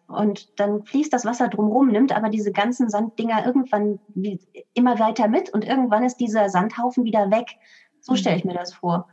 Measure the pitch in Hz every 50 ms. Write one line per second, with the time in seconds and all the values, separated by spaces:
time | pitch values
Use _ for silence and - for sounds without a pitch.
0 | _ _ 247 202 208 208 196 - - _ _ - 202 208 208 208 208 - - 269
1 | 302 302 - - - 214 247 - 254 226 - - 214 214 214 262 277 254 208 214
2 | 269 262 - 214 220 214 214 214 208 202 185 202 202 233 247 - 254 220 202 208
3 | 226 220 - - 226 226 220 214 - 254 247 269 254 - - 208 208 208 208 190
4 | - - - 185 190 208 196 180 - _ _ - - _ _ 240 247 247 240 208
5 | 220 220 220 - 226 208 226 349 381 - - 214 214 - 247 262 254 233 208 220
6 | 247 254 247 - 247 214 208 220 208 196 190 180 190 214 - 233 240 254 247 254
7 | 233 226 208 214 202 196 208 226 226 - - - _ _ - - _ _ _ _
8 | _ - 254 196 185 214 170 180 175 185 175 175 180 175 - - - 175 170 180
9 | 180 -